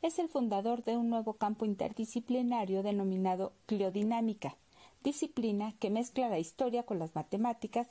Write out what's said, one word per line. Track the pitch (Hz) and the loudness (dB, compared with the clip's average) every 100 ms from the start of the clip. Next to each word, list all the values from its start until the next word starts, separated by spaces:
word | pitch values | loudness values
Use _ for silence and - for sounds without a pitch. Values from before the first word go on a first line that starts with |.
es | 330 320 | -2 0
el | 330 | -2
fundador | 285 240 202 214 240 | 0 0 2 0 0
de | 233 233 | 0 0
un | 233 | 2
nuevo | 233 220 | 0 -2
campo | 214 208 214 | -2 -2 0
interdisciplinario | 220 196 - 220 220 240 233 254 247 240 196 190 | 0 0 -2 -4 -4 -4 0 0 2 0 0 0
denominado | 202 202 196 185 190 185 190 - - | 0 0 0 2 2 2 -2 -6 -4
cliodinámica, | 214 196 190 214 233 226 214 139 - _ - - - | 0 0 2 0 2 0 -2 -6 -8 _ -20 -20 -4
disciplina | 269 294 311 - 226 208 214 214 | -4 -2 -2 0 0 0 -2 -2
que | 208 | 0
mezcla | 214 247 - 247 | 0 0 0 0
la | 180 | 0
historia | 165 - 254 240 | -2 -2 0 0
con | 240 196 | -2 -2
las | 165 | -2
matemáticas | - - 202 240 233 214 233 240 | -4 -4 0 0 0 -2 -2 -4